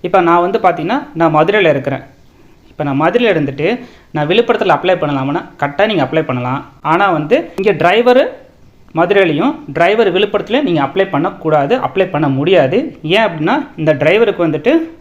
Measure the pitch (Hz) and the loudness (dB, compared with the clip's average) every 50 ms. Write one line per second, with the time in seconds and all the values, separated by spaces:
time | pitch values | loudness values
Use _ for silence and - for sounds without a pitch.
0 | - 175 196 190 170 170 170 175 175 185 202 220 - 185 - - 151 185 233 285 | 0 2 2 4 4 4 4 2 2 0 -2 2 2 2 0 0 -4 -4 -4 -4
1 | - - - 160 170 160 151 151 160 - 202 214 190 160 143 139 127 139 135 - | -6 -8 -2 0 0 2 4 2 2 2 2 2 2 2 2 2 -2 -4 -6 -6
2 | - - _ _ _ - _ _ - - - _ _ - - - 151 143 135 139 | -10 -18 _ _ _ -20 _ _ -20 -20 -20 _ _ -20 -10 -8 -6 -4 0 2
3 | 156 175 180 233 240 226 185 156 143 139 135 139 147 185 240 247 - - - - | 0 2 2 2 2 2 2 0 -2 -4 -4 -2 -2 -2 -2 -4 -8 -18 -20 -20
4 | _ _ - 156 147 151 185 226 233 - 214 214 220 185 156 - - 180 185 175 | _ _ -6 -6 -2 0 2 0 2 2 0 0 2 0 0 2 2 0 0 0
5 | 156 147 143 135 135 139 147 185 - - - - 143 143 143 - 202 220 214 165 | 0 -4 -2 -4 -4 -4 -4 -6 -6 -8 -8 -6 -6 -4 0 0 0 0 0 -2
6 | 131 123 151 160 151 - 127 123 123 123 131 147 - - - - - 151 160 175 | -2 0 -2 -2 -2 -2 -4 -4 -4 -4 -6 -6 -8 -14 -20 -8 -2 -2 0 2
7 | 202 196 170 151 151 147 233 311 330 - - - 190 214 185 147 233 233 277 220 | 2 2 0 -2 0 0 0 -2 -2 -4 -8 -2 0 0 0 2 2 2 2 4
8 | 233 247 240 254 320 508 - - - - _ _ - - _ _ - - - 156 | 4 4 4 4 2 0 -4 -14 -20 -20 _ _ -20 -20 _ _ -20 -8 -2 -2
9 | 175 180 202 196 190 165 147 147 202 277 - - - - 135 160 170 185 208 226 | 0 2 4 2 2 2 0 0 -2 -2 -2 -4 -12 -8 -2 0 2 2 2 2
10 | 226 196 165 190 220 220 214 202 - - 220 277 294 190 170 151 139 135 - 190 | 2 2 2 0 -2 0 -2 -4 -4 -2 -2 -2 0 0 0 0 -2 -2 0 -2
11 | 196 190 - 143 160 196 - - - 160 151 147 139 160 233 262 - - - 190 | -2 0 0 -2 -2 -2 -6 -6 -2 0 0 0 2 0 -2 -2 -2 -4 -2 -2
12 | 190 180 - 147 156 139 135 135 147 175 190 170 139 131 170 233 320 262 - - | -2 -2 0 -2 -2 0 -2 -2 0 2 2 2 2 2 0 -2 -2 -4 -10 -12
13 | - 156 180 214 226 202 165 156 151 185 247 302 269 - - - 156 156 151 131 | -4 -2 0 0 0 -2 -2 -4 -2 -2 -2 -2 -4 -8 -8 -2 0 0 0 2
14 | 143 156 185 220 233 226 190 - 175 160 147 151 - 233 311 330 320 - - - | 2 2 2 4 2 0 0 0 -2 -2 -2 -2 0 0 0 0 -2 -4 -12 -20